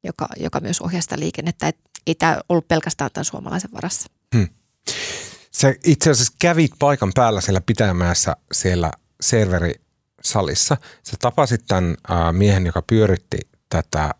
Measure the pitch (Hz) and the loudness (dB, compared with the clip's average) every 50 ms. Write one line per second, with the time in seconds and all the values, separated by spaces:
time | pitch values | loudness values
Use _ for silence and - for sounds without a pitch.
0 | - 180 - - - - - - - 160 - - 160 - 175 - - 175 175 175 | -10 -12 -8 -8 -10 -10 -8 -8 -8 -6 -6 -6 -4 -4 -6 -4 -4 -4 -4 -4
1 | 160 - - 156 156 165 - - 151 170 - _ - 156 - _ _ _ _ - | -4 -4 -6 -6 -6 -6 -6 -4 -6 -6 -4 _ -4 -4 -4 _ _ _ _ -10
2 | _ - 165 _ - 165 - - - _ 175 165 - _ 170 160 - 170 - - | _ -4 -2 _ 2 0 0 0 -2 _ -2 -2 0 _ -2 0 0 -4 -6 -4
3 | 147 - _ - - - - - - - - 180 190 202 233 - - 185 - - | -6 -6 _ -6 -8 -8 -8 -8 -10 -6 -6 -6 -8 -8 -12 -10 -8 -6 -6 -6
4 | - - _ _ _ _ - 117 98 87 _ _ _ _ _ _ _ - - - | -6 -8 _ _ _ _ 0 0 0 0 _ _ _ _ _ _ _ -8 -8 -6
5 | - - - - - - - - _ _ - - - 135 131 - - 175 156 - | -8 -8 -10 -12 -12 -16 -20 -20 _ _ -2 2 2 2 2 2 2 2 4 4
6 | - 160 143 - - - _ _ - 175 170 160 165 135 - _ 151 143 143 - | 4 4 4 4 2 -2 _ _ 0 2 4 4 2 0 0 _ 2 2 2 2
7 | - 98 - 131 123 117 110 98 - - 98 92 - - 113 - 113 101 90 87 | 0 0 2 4 4 4 2 0 0 0 0 0 2 0 0 2 2 2 2 2
8 | 87 87 87 - - 87 80 _ _ _ - - - 95 90 87 85 78 - - | 0 0 0 0 0 -2 -2 _ _ _ -6 -2 0 0 0 0 0 -2 -4 -8
9 | _ _ _ _ - - - 113 104 92 92 87 85 85 - _ _ _ _ _ | _ _ _ _ -2 0 2 2 2 2 2 0 0 -2 -4 _ _ _ _ _
10 | _ _ _ _ - - - 110 95 73 - - - - 147 - - - - _ | _ _ _ _ -8 -2 0 0 0 0 0 -2 0 0 0 -2 -4 -16 -20 _
11 | _ - - - - 123 - - 147 117 123 113 - - 101 92 90 85 80 - | _ -12 -8 -2 -2 0 2 2 2 2 0 -2 0 0 0 0 2 0 -2 -4
12 | _ - 90 87 85 85 82 90 101 104 101 95 90 87 - 82 - - 113 110 | _ -2 0 2 2 2 2 4 4 4 4 4 2 0 -2 -4 -2 2 2 4
13 | 107 101 92 85 _ _ - - - _ _ _ _ _ - 82 80 _ - - | 4 4 2 0 _ _ -8 -8 -8 _ _ _ _ _ -4 -4 -4 _ -4 -4
14 | - - - | -2 -4 -6